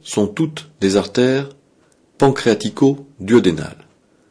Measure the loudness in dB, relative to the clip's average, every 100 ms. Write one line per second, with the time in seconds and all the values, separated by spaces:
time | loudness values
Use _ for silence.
0 | -8 -2 -2 -2 -6 -6 -18 _ 0 0
1 | -2 0 0 0 -4 -14 _ _ _ _
2 | _ _ 2 2 0 0 -2 0 0 0
3 | -8 _ 2 4 4 -2 -8 -14 -20 _
4 | _ _ _